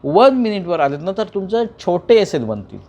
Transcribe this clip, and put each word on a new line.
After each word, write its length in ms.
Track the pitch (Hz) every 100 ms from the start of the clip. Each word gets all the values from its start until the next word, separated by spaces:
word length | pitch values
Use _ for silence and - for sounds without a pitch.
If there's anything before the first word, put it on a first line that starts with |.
वन 300 | 139 170 262
मिनिटवर 460 | 262 226 208 175 165
आलेत 200 | 143 143
ना, 100 | 170 196
तर 60 |
तुमचं 400 | 214 202 190 226 226 -
छोटे 360 | - 175 - 226
एसएल 280 | 196 156
बनतील. 360 | 110 104 98 101